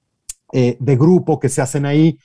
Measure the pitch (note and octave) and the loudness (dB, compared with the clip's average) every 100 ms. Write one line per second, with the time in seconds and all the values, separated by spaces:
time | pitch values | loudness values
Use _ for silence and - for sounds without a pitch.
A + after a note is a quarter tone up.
0 | _ _ - - _ C3+ B2 - B2+ B2+ | _ _ -20 -20 _ -2 -2 -2 -2 2
1 | D#3+ F3+ - D3 C3 - C3 D3 C#3+ D3 | 4 2 0 -2 -2 -4 -4 -4 -2 2
2 | E3 - | 2 0